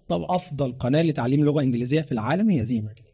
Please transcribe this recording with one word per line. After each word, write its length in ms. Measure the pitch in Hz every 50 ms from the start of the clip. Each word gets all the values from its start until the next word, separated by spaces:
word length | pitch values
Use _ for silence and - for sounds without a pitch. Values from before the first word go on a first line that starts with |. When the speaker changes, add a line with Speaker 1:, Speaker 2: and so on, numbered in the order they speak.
| _
Speaker 1:
طبعًا. 280 | - 175 170 165 - 180
Speaker 2:
أفضل 360 | 180 - - 151 135 143 127
قناة 300 | 123 131 127 120 139 156
لتعليم 440 | 170 160 143 - 120 123 139 147 147
لغة 160 | 147 151 156
إنجليزية 400 | 139 131 120 117 123 120 143 156
في 100 | 151 -
العالم 380 | 135 113 107 120 156 185 220 220
هي 160 | 185 127 107
زي 140 | 139 127 110
أمريكان 260 | 104 104 104 - - -